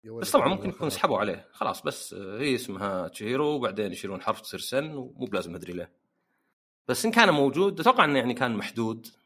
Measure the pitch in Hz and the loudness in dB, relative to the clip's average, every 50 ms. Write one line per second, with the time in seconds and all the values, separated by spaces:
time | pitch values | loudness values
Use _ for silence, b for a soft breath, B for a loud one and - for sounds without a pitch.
0 | _ - 113 117 196 - - 277 - 143 190 190 - 190 - - 170 151 - - | _ -12 -8 -6 -4 2 2 4 4 4 0 0 -4 -6 -6 -4 -4 -4 -2 0
1 | - - 120 95 104 104 87 - - _ _ - - - - - - 147 - - | 0 2 2 2 2 0 -2 -6 -10 _ _ -4 -4 -4 -4 -4 -6 -6 -6 -6
2 | - - - 95 101 95 101 110 143 147 127 117 123 - 98 92 101 101 95 92 | -12 -12 -12 -12 -10 -10 -6 -4 0 0 0 0 0 -6 -8 -6 -4 -4 -2 -4
3 | 87 80 - - 107 107 123 135 151 151 151 139 123 107 98 104 104 95 87 - | -4 -6 -8 -8 -4 -2 0 0 0 0 0 0 -2 -2 -2 -2 -4 -4 -4 -6
4 | - 95 98 95 - 110 110 - - - - 92 - - 120 135 151 156 156 139 | -8 -8 -8 -4 -2 -4 -4 -4 -6 -12 -12 -10 -8 -4 -2 -2 -4 -4 -8 -10
5 | 123 - - - 127 110 101 95 85 85 82 90 87 87 87 90 85 - _ _ | -12 -12 -10 -10 -8 -4 -2 -4 -4 -4 -10 -12 -10 -10 -8 -10 -10 -10 _ _
6 | _ _ _ _ _ _ _ _ _ _ _ _ _ _ _ _ _ - 127 - | _ _ _ _ _ _ _ _ _ _ _ _ _ _ _ _ _ -4 -2 0
7 | - 226 226 233 226 196 160 143 139 139 131 156 190 202 180 160 160 240 254 247 | 0 2 6 6 6 8 6 6 4 4 4 2 2 2 0 4 4 4 6 8
8 | 196 151 143 135 120 127 117 123 135 123 113 101 95 - - 113 117 113 110 113 | 6 6 6 2 2 2 0 0 0 0 0 -2 -4 -6 -4 -2 -2 -2 -2 -6
9 | - - _ _ _ | -10 -18 _ _ _